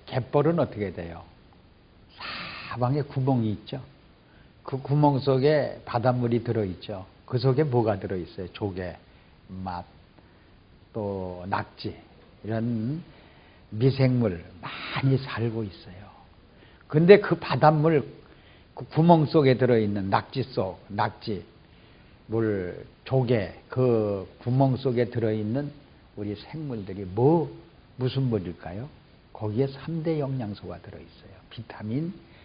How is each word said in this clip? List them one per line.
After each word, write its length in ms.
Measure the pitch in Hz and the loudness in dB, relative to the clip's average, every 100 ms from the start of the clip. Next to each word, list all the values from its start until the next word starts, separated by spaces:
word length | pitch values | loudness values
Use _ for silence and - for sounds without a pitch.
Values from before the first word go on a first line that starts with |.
| - | -6
갯벌은 540 | 127 113 143 143 170 | -6 0 2 2 2
어떻게 320 | 131 - 98 | -2 -2 -6
돼요? 300 | 82 85 85 - - - - - _ _ - - - - - - - - | -6 -12 -12 -18 -20 -20 -20 -20 _ _ -20 -20 -16 -12 -12 -12 -12 -10
사방에 340 | 117 123 147 | -2 0 0
구멍이 480 | 143 135 131 127 110 | -2 -2 2 2 0
있죠. 300 | 98 - 135 - - - - _ - - _ | -4 -8 -14 -14 -20 -20 -20 _ -20 -20 _
그 180 | - 135 | -10 -8
구멍 380 | - 147 147 135 | 0 4 4 4
속에 640 | 139 131 139 151 127 - - | 2 4 4 4 0 -6 -4
바닷물이 580 | 123 127 123 120 117 | 0 2 2 2 0
들어있죠. 600 | 117 113 98 87 - 98 92 - - | 0 -2 -2 -6 -10 -12 -14 -20 -6
그 120 | 123 | 0
속에 260 | 131 123 | 2 2
뭐가 340 | 156 120 110 95 | 2 2 2 0
들어있어요? 480 | 98 95 82 - 87 | -4 -6 -8 -10 -12
조개, 440 | - 104 92 90 87 - - - - - 92 | -6 -6 -6 -8 -10 -18 -20 -20 -20 -16 -10
맛, 200 | 92 90 - - - - - - - - _ - - | -8 -10 -12 -20 -20 -20 -20 -20 -20 -20 _ -20 -12
또 520 | - 101 95 92 90 92 | -8 -6 -4 -6 -8 -6
낙지, 480 | 101 - - 110 - - - - - | -6 -6 -10 -10 -10 -20 -20 -20 -14
이런 580 | 101 113 117 117 113 160 - - - - - - - | -6 -4 -2 -2 -4 -6 -10 -20 -20 -20 -20 -20 -10
미생물 720 | 107 131 127 131 123 113 90 - - | 2 2 4 2 4 0 -2 -10 -16
많이 580 | - - - - 135 135 | -14 -12 -8 -2 2 0
살고 460 | - 113 117 110 | -2 -4 -4 -4
있어요. 300 | 107 - - 92 101 - - - - - - - - | -8 -10 -18 -18 -20 -20 -20 -20 -20 -20 -20 -20 -2
근데 320 | 151 170 202 | 4 10 8
그 160 | - 170 | 8 -2
바닷물, 680 | - 135 151 156 156 151 117 - - - - - - | -2 4 6 6 4 2 0 -12 -20 -20 -20 -20 -20
그 120 | - | -16
구멍 420 | - - 170 170 143 | -4 4 8 8 8
속에 320 | 165 135 120 | 6 6 6
들어있는 520 | 127 117 107 101 95 | 6 4 4 0 0
낙지 340 | 113 - 135 | 0 0 -8
속, 340 | 113 - 95 87 - | -6 -4 -4 -6 -10
낙지, 580 | 98 107 - - 95 - - - - - - - - - | -4 -4 -4 -8 -8 -10 -20 -20 -20 -20 -20 -20 -20 -6
물, 580 | 110 110 101 90 - - - | -2 0 0 -4 -10 -16 -16
조개, 500 | - 131 123 120 90 - - | -2 0 2 2 0 -10 -8
그 640 | - 127 117 107 98 90 - | 0 2 4 2 -2 -6 -8
구멍 380 | 120 127 135 120 | -2 2 4 2
속에 300 | 139 120 117 | 0 0 0
들어있는 640 | 117 110 110 104 127 143 - - - - | 0 -2 -2 -2 -4 -6 -12 -20 -20 -18
우리 220 | - 104 101 | -10 -8 -10
생물들이 680 | - 160 151 117 95 95 | -12 -12 -10 -10 -10 -10
뭐, 460 | 92 98 127 170 139 - - - - - | -6 2 4 4 0 -10 -20 -20 -18 -6
무슨 260 | 127 135 | -4 -2
물일까요? 680 | 131 110 87 87 78 95 139 - - - - | 0 -2 -4 -10 -12 -12 -12 -16 -20 -20 -20
거기에 320 | - 107 104 135 | -10 -6 -2 -2
삼 360 | 135 - 165 | -4 -8 -6
대 160 | 160 156 | -4 -2
영양소가 600 | 135 135 107 101 90 87 | -4 -4 -8 -10 -12 -16
들어있어요. 540 | 101 80 - - - - - | -16 -18 -20 -20 -20 -20 -20
비타민, 640 | - 113 - 107 123 170 - - - | -18 -16 -12 -6 -4 -6 -10 -20 -20